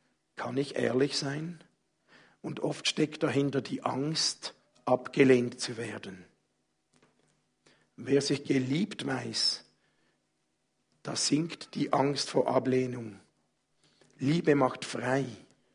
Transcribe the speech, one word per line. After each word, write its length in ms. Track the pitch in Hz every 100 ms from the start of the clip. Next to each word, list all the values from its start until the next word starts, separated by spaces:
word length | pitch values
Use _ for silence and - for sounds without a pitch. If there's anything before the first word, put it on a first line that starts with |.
| _ _ _ -
Kann 220 | 120 127
ich 180 | 143 -
ehrlich 380 | 120 123 143 -
sein? 480 | 139 143 165 165 - _ _ _ _ - - _
Und 180 | - 143
oft 260 | 143 147 -
steckt 340 | - 151 -
dahinter 400 | 156 131 139 139
die 220 | - -
Angst, 720 | 117 127 147 160 - - - - _ _
abgelehnt 760 | - 127 - - 131 127 120 -
zu 180 | - 113
werden. 480 | 113 107 101 92 90 _ _ _ _ _ _ _ _ _ _ _ _ _ _ _ _ -
Wer 240 | 113 139
sich 220 | 139 139 -
geliebt 600 | 139 127 147 202 - 139
weiß, 580 | 131 117 110 - - - _ _ _ _ _ _ _ _ _ _ _ _ _
da 120 | - -
sinkt 600 | - 143 165 - - -
die 180 | 139
Angst 380 | 139 139 135 -
vor 160 | 143 123
Ablehnung. 720 | 127 127 127 127 127 113 95 - _ _ _ _ _ _ _ _ -
Liebe 380 | 131 165 - 143
macht 300 | 127 - -
frei. 400 | 120 120 135 123 107 - _ _